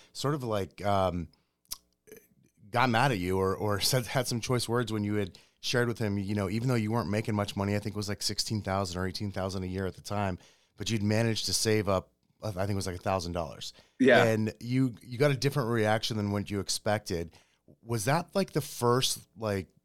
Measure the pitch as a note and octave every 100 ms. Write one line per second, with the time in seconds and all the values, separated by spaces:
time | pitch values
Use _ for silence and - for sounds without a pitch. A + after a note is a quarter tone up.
0 | - - C3+ D3+ A#2+ G#2+ F#2 - G2+ G2
1 | F#2 F2 D#2+ _ _ _ _ - _ _
2 | - - _ _ _ _ G#2 A#2 B2+ A2+
3 | C#3 G#2 F2+ F#2+ F#2+ G2 G#2 G2+ - C3
4 | A2 C#3 A#2 A#2+ - B2 - A#2 G#2+ A2
5 | G#2 G#2 F#2+ - _ _ - B2 A#2+ A2
6 | G#2+ G2+ G2 G#2 F#2+ G#2+ B2+ A#2+ G#2+ A#2
7 | F#2+ G#2 A2 G#2 G2+ G2+ G2 G#2 G#2 G2+
8 | G2+ G2+ - - - A2 F#2+ F#2+ F#2+ F2+
9 | F#2 F2 G#2 F#2+ F#2+ F#2+ F#2 F#2 F#2+ -
10 | - G#2 G2+ F2+ - _ _ _ G2+ A2+
11 | G#2 G#2+ A#2 G#2+ - - A2+ G#2+ G2 F#2
12 | - _ _ _ G#2+ F2+ G2 G2 F#2+ F2
13 | G#2 F#2+ E2+ F2 D#2 - - - _ _
14 | B2+ A#2+ A#2 A2 G#2+ - A#2+ B2+ C3 G#2+
15 | A#2+ A#2+ D3 B2+ C3+ D3 A2+ A#2 G#2+ A2
16 | - G#2+ G2+ G2+ G2 G2+ F#2 - G#2+ G#2+
17 | - E2+ D#2+ - _ _ _ - A2+ A#2
18 | G#2 D#3+ F3 G3+ G3 D#3 - - A#2+ B2
19 | C3+ - - - G#2+ G2 F2+ _